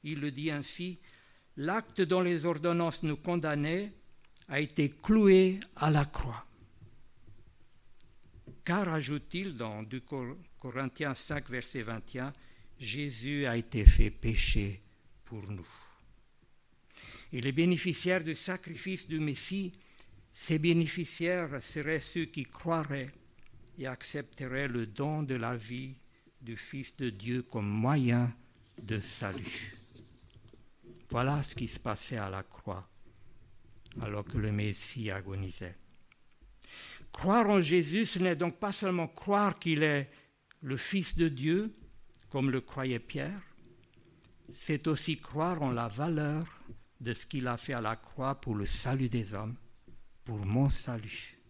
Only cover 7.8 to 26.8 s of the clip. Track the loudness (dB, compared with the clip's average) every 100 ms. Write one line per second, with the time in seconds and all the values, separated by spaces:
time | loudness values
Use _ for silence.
7.8 | -20 -20 -20 -20 -20 -20 -20 -10 -2 0
8.8 | 2 0 -2 -4 -4 -6 -4 -6 -6 -6
9.8 | -8 -10 -8 -8 -6 -10 -18 -14 -10 -6
10.8 | -6 -4 -4 -4 -6 -6 -4 -8 -6 -6
11.8 | -6 -6 -8 -8 -8 -10 -20 -20 -20 -12
12.8 | -6 -4 -4 -4 -4 0 2 0 0 10
13.8 | 12 12 6 4 0 2 4 2 2 -6
14.8 | -14 _ -20 -20 -12 -12 -8 -10 -10 -18
15.8 | -20 -20 -20 -20 -20 _ _ -20 _ _
16.8 | _ -20 -18 -18 -10 -4 -2 2 4 4
17.8 | 0 0 0 0 0 -6 -6 -6 -8 -10
18.8 | -6 -6 -4 -2 -2 -2 -4 -4 -4 -8
19.8 | -20 -20 -20 -20 -20 -8 -2 2 4 4
20.8 | 4 -2 -6 -2 0 0 -2 -6 -8 -6
21.8 | -2 -2 -2 -4 -4 -6 -10 -8 -2 0
22.8 | 0 -6 -8 -14 -20 -20 -20 -20 -20 -10
23.8 | -8 -8 -8 -8 -10 -10 -6 -4 -2 -2
24.8 | -4 -2 -2 0 -2 -2 -2 -4 -6 -10
25.8 | -10 -14 -20 _ _ _ -12 -12 -10 -10